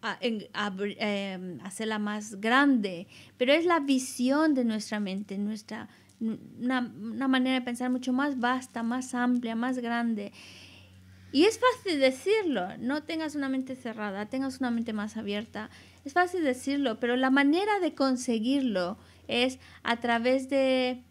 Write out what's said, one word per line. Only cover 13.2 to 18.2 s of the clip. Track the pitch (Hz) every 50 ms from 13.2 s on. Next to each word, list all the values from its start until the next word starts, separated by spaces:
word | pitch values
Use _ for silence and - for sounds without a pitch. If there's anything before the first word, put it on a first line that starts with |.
| 320 302 294
una | 294 277 269
mente | 262 262 262 262 262
cerrada, | 254 - 240 214 214 214 208 190 196 208 214
tengas | - 262 269 269 262 262
una | 262 247
mente | 240 233 226 233 220
más | 214 208 214 208 220
abierta". | 220 202 202 208 226 - - 208 214 226 - - - - - - -
Es | 285 -
fácil | 349 359 349 359 370 320
decirlo, | 277 247 254 - 269 277 285 285 247 220 220
pero | - 233 240 254
la | 262 262
manera | 262 277 277 285 294 349 403 415 415 403
de | 370 311 311
conseguirlo | - 269 269 262 247